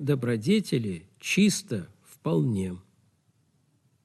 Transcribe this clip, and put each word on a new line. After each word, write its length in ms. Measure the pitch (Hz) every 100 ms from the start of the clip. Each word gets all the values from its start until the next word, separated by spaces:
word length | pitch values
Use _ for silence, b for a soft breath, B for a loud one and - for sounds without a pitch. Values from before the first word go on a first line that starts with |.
добродетели 1080 | 143 143 120 117 107 214 - 127 107 87 - _
чисто 680 | - - 208 - - 110 80 -
вполне". 760 | _ - 160 165 143 101 95 90 - _ _ _ _ _ _ _ _ _ _ _